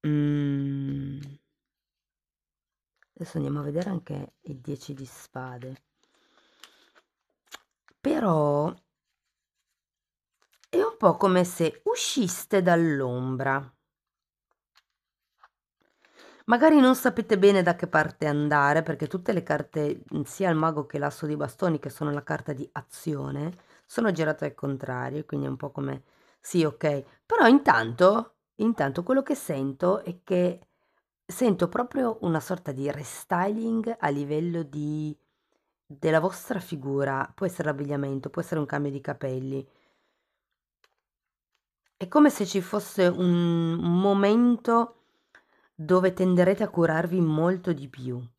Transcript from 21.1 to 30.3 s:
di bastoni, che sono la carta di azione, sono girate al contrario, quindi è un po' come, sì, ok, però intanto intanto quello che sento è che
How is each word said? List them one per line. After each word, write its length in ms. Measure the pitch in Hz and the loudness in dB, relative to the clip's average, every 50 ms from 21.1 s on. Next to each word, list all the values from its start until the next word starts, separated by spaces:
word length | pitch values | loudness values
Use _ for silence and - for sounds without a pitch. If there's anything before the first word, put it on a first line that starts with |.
| - - - | -6 -6 -8
di 80 | 151 151 | -6 -4
bastoni, 460 | 147 147 143 - _ 196 180 160 147 | -4 -6 -8 -4 _ 0 0 0 -2
che 100 | - 139 | -4 -10
sono 220 | - - 151 147 | -8 -6 -6 -4
la 100 | 143 143 | -4 -6
carta 300 | - - 156 - - - | -6 -6 -8 -6 -6 -10
di 140 | 143 127 147 - | -10 -10 -12 -12
azione, 1000 | _ - - _ - - - 165 151 139 139 139 139 143 147 170 180 - _ _ _ _ _ | _ -14 -14 _ -20 -10 -8 -6 -6 -6 -6 -8 -8 -8 -8 -8 -10 -14 _ _ _ _ _
sono 260 | _ - - 233 214 | _ -4 -2 0 0
girate 340 | 180 160 160 151 151 - 151 | 0 0 0 -2 -2 -2 -6
al 100 | 147 - | -8 -8
contrario, 680 | - - 139 139 131 139 135 127 123 127 127 131 151 156 | -6 -6 -6 -6 -6 -8 -8 -8 -6 -8 -8 -8 -10 -10
quindi 220 | - - 143 139 | -8 -6 -6 -6
è 20 | 135 | -6
un 80 | 135 | -8
po' 140 | 131 - 143 | -8 -10 -12
come, 320 | - - 139 139 135 131 _ _ _ _ _ _ _ _ | -8 -8 -8 -8 -8 -10 _ _ _ _ _ _ _ _
sì, 240 | _ - - 175 160 | _ -2 0 2 2
ok, 580 | 151 147 - - 151 147 139 131 - _ _ _ | 2 -2 -2 -2 -2 -2 -2 -6 -12 _ _ _
però 220 | _ 440 466 311 | _ 2 6 8
intanto 880 | 233 254 277 - - 139 113 113 113 120 - 180 185 208 233 226 - _ _ _ _ _ | 8 8 6 6 4 2 2 2 -2 2 4 6 6 6 4 -4 -8 _ _ _ _ _
intanto 460 | - - 233 220 - 151 139 131 175 | -4 -2 -2 0 0 -2 -2 -2 -4
quello 200 | 175 180 262 269 | -2 0 0 0
che 120 | 269 - 285 | 2 0 -6
sento 680 | - - - 160 135 135 139 135 - - 175 196 214 | -6 -4 -6 -4 -4 -4 -6 -4 -2 0 0 0 0
è 200 | - 180 175 - _ | -4 -10 -14 -14 _
che 420 | - | -2